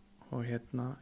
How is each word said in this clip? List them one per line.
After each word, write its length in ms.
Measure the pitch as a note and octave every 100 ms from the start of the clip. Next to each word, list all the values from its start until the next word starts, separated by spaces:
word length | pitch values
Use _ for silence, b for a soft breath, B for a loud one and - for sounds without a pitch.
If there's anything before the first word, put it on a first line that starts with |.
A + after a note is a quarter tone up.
| - - -
og 140 | B2 A#2+
hérna, 380 | A#2+ - B2 B2+ C3+